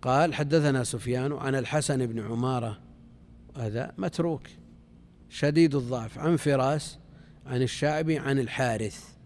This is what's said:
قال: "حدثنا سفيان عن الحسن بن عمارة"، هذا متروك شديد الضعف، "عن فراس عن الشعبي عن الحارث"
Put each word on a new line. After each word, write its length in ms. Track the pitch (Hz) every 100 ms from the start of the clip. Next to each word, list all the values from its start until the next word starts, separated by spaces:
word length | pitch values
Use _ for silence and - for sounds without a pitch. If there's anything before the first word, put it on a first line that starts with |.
قال: 320 | 127 131 165
"حدثنا 500 | 139 147 160 147 135
سفيان 480 | 120 123 123 127 131
عن 220 | 147 135
الحسن 520 | 135 120 151 143 139 123
بن 140 | 113
عمارة"، 580 | 107 113 127 127 117 101 - - - - - - - -
هذا 360 | 113 110 131 -
متروك 440 | 185 - 170 147 - - - - - - - - -
شديد 460 | - 147 147 165
الضعف، 440 | 143 120 123 110 117
"عن 180 | 95 165
فراس 640 | 151 139 131 151 - - - - - - -
عن 160 | 123
الشعبي 560 | 127 - 147 151 160 156
عن 200 | 131 139
الحارث" 680 | 120 - 127 110 107 - - -